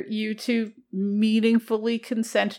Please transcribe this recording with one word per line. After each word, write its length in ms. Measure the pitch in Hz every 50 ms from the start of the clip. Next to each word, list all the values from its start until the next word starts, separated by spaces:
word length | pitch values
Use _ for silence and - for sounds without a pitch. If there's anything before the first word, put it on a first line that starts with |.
| - -
you 280 | 220 214 214 214 214
to 360 | 214 - - 240 233 226 214 - - _ _ -
meaningfully 1040 | 190 196 202 202 208 214 220 214 226 214 226 233 226 226 - 226 214 214 233 233 226
consent 540 | - - 262 226 226 - - 214 202 208 -